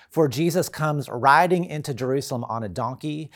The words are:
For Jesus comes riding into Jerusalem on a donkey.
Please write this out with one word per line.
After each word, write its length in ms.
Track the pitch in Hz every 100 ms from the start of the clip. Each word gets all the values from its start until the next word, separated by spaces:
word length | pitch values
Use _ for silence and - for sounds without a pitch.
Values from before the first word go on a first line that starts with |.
| _
For 180 | 156 151
Jesus 420 | 120 170 175 -
comes 400 | - 156 147 123
riding 560 | 123 135 147 180 180
into 300 | 180 151 147
Jerusalem 480 | 120 127 139 - 127
on 220 | 117 113
a 40 | 107
donkey. 600 | 90 120 131 151 151 156